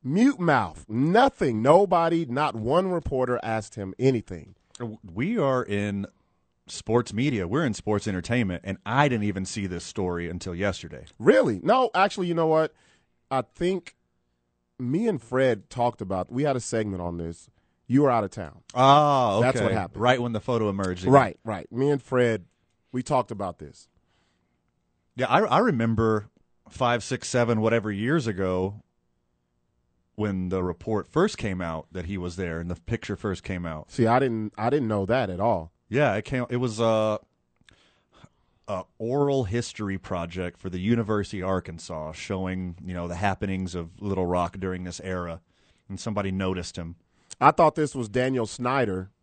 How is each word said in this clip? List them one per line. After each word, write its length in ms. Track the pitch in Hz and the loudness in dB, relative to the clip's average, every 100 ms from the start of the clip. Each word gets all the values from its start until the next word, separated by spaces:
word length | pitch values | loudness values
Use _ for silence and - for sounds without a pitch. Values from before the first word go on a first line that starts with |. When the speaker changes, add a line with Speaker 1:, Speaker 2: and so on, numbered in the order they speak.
Speaker 1:
Mute 340 | 131 175 254 254 | 0 4 4 4
mouth. 480 | 170 135 92 80 - | 2 2 2 -8 -6
Nothing. 720 | 113 147 208 269 - 156 110 | 0 4 4 4 2 0 2
Nobody, 640 | 127 170 202 175 165 165 151 | 6 6 6 2 2 0 -2
not 280 | 127 151 | -2 -2
one 340 | 113 110 160 190 | -2 0 2 2
reporter 520 | 175 - 135 127 123 | -4 -2 -2 0 0
asked 320 | 113 113 - | -2 -4 -6
him 180 | - 95 - | -10 -10 2
anything. 560 | 131 123 - 90 - - _ - 120 110 | 2 2 -4 -14 -14 -20 _ -12 -10 -10
Speaker 2:
We 320 | 98 85 160 233 | -12 -6 -2 0
are 280 | 139 127 | 0 0
in 420 | - 101 104 101 101 _ _ _ _ _ - | 0 -2 -2 -4 -8 _ _ _ _ _ -16
sports 420 | - - 117 117 | -12 0 2 2
media. 340 | 101 143 117 87 | -2 0 0 0
We're 160 | 127 | 0
in 100 | 151 | 0
sports 320 | 101 - 104 110 | -2 -2 0 0
entertainment, 540 | 92 - 120 101 87 | -4 -2 0 0 -4
and 140 | 98 92 101 | -8 -10 -2
I 220 | 127 147 | 2 2
didn't 160 | 117 | 2
even 200 | 104 98 | -2 -4
see 220 | 92 110 95 | -6 -6 -6
this 180 | 87 | -6
story 440 | - - 92 87 87 | -8 -4 -2 -2 -6
until 260 | 87 95 | -6 -8
yesterday. 500 | 87 101 92 82 64 - _ | -2 -2 -4 -12 -16 -18 _
Speaker 1:
Really? 420 | 123 285 160 98 | 4 6 4 0
No, 280 | 165 254 254 | 2 2 2
actually, 320 | 180 196 - 175 | 2 0 0 -2
you 60 | |
know 120 | 165 160 | 0 2
what? 260 | 156 156 _ _ _ _ _ _ | 2 2 _ _ _ _ _ _
I 120 | 135 120 | -4 -4
think 420 | - 175 190 - _ _ _ _ _ _ _ _ - | -4 -2 -2 -8 _ _ _ _ _ _ _ _ -8
me 280 | 123 156 233 | -2 0 0
and 120 | 160 | -2
Fred 480 | - 127 131 107 - | -2 2 2 0 -6
talked 300 | 123 120 - | -2 -2 -2
about, 300 | 95 95 90 | -6 -4 -4
we 120 | 123 | -2
had 120 | 147 127 | -2 -2
a 40 | |
segment 420 | - 117 107 92 | -2 -4 -2 -4
on 140 | 87 85 | -6 -6
this. 320 | 82 85 - _ _ _ - | -8 -10 -18 _ _ _ 0
You 160 | 135 | 4
were 80 | 143 | 4
out 120 | 117 | 2
of 60 | 101 | 0
town. 300 | - 80 - - | -8 -14 -16 -8
Speaker 2:
Oh, 640 | 120 135 143 147 139 120 101 | 4 8 8 6 4 4 4
okay. 40 | 120 | 2
Speaker 1:
That's 140 | 120 | 2
what 120 | 98 | 0
happened. 300 | 101 87 - | 0 -4 0
Speaker 2:
Right 180 | 120 127 | 2 2
when 120 | 120 | 0
the 80 | 110 | -4
photo 280 | - 117 107 | -2 0 0
emerged. 360 | 98 95 90 | 0 -2 -2
Speaker 1:
Right, 340 | 95 139 113 - | 6 6 6 -4
right. 260 | 110 104 - | -8 -8 -8
Me 180 | 117 139 | -2 0
and 120 | 143 | 0
Fred, 420 | - 127 120 110 87 _ _ _ _ | 0 2 2 0 -6 _ _ _ _
we 100 | 127 | -8
talked 280 | 123 135 120 | -2 -2 -2
about 280 | 104 95 85 | -6 -8 -8
this. 300 | 73 - - _ _ _ _ _ _ _ _ _ _ _ _ 120 | -18 -18 -20 _ _ _ _ _ _ _ _ _ _ _ _ -6
Speaker 2:
Yeah, 100 | 123 | 2
I, 120 | 180 | 2
I 180 | 214 139 | 4 4
remember 680 | 240 127 117 110 113 107 104 _ _ _ _ | 4 2 2 4 4 2 -2 _ _ _ _
five, 340 | - 120 120 | -2 0 0
six, 260 | - 127 - | -2 -6 0
seven, 320 | 123 117 113 | 2 2 4
whatever 300 | 110 113 104 | 4 2 0
years 360 | 101 117 160 117 | -2 0 0 0
ago 560 | 92 92 92 95 104 _ _ _ _ _ _ _ _ _ _ _ _ _ | -2 0 0 -2 -6 _ _ _ _ _ _ _ _ _ _ _ _ _
when 340 | - 104 95 92 | -4 -2 -2 -2
the 140 | 92 | -2
report 440 | 90 85 - 107 - | -2 -4 -4 -4 -2
first 320 | 151 208 - | 0 0 0
came 220 | 107 90 | -6 -4
out 260 | 85 80 - | -4 -6 -8
that 140 | 90 82 | -10 -6
he 120 | 95 | -6
was 180 | 87 85 | -6 -6
there 220 | 87 82 | -6 -4
and 120 | 85 | -6
the 40 | |
picture 420 | 85 - 117 - 98 | -8 -6 -6 -6 -6
first 260 | 107 90 | -4 -6
came 220 | - 90 | -6 -8
out. 260 | 87 78 - | -6 -10 -10
Speaker 1:
See, 160 | - 113 | 0 2
I 120 | 123 | 4
didn't, 340 | 135 113 107 - | 2 -2 -6 -4
I 100 | 113 | 0
didn't 200 | 147 113 | 0 0
know 180 | 107 95 | -2 0
that 240 | 127 101 | 0 0
at 100 | 90 | -2
all. 320 | 113 95 80 _ _ | 0 0 -4 _ _
Speaker 2:
Yeah, 260 | 117 143 | 0 2
it 100 | 101 | 0
came, 200 | - 135 120 | -2 -6 -2
it 60 | 123 | -2
was 240 | 123 110 | -2 0
a, 400 | 113 110 107 107 _ _ _ _ _ _ _ _ _ _ - _ _ _ - | 2 4 2 -2 _ _ _ _ _ _ _ _ _ _ -20 _ _ _ -8
a 160 | 95 - _ | -8 -8 _
oral 460 | 113 139 143 139 | -4 0 2 2
history 520 | 101 120 - - 104 95 | 0 -2 -4 -6 -4 -4
project 640 | - 90 85 90 87 - | -4 -4 -4 -6 -8 -8
for 100 | 95 | -8
the 100 | 90 | -4
University 600 | 98 117 104 107 95 101 | 2 2 2 -2 -2 -6
of 80 | 92 | -2
Arkansas 640 | 92 - 82 - 80 78 | -2 -4 -14 -10 -10 -10
showing, 640 | 80 - 95 92 92 90 85 | -12 -6 -4 -2 -4 -6 -10
you 100 | 92 | -10
know, 140 | 90 85 | -6 -6
the 60 | |
happenings 600 | 87 101 92 98 95 92 | -2 -2 -2 -4 -4 -4
of 280 | 90 82 92 | -6 -8 -8
Little 240 | 104 95 90 | -4 -2 0
Rock 320 | 90 87 98 | 0 -2 -4
during 260 | 92 90 | -6 -6
this 160 | 90 - | -8 -10
era, 380 | 95 92 87 80 _ _ _ _ - | -6 -6 -6 -10 _ _ _ _ -16
and 100 | 98 | -10
somebody 320 | 117 104 98 | -6 -4 -2
noticed 460 | 95 95 92 85 - | -2 -2 -2 -6 -10
him. 200 | 82 85 _ _ _ - | -12 -12 _ _ _ 4
Speaker 1:
I 120 | 139 | 4
thought 240 | 156 160 160 | 6 4 4
this 180 | 151 | -4
was 140 | 135 110 | -4 -4
Daniel 380 | 113 127 131 110 | 0 0 0 -4
Snyder 640 | - 123 135 113 92 95 _ | -4 -2 0 0 -2 -6 _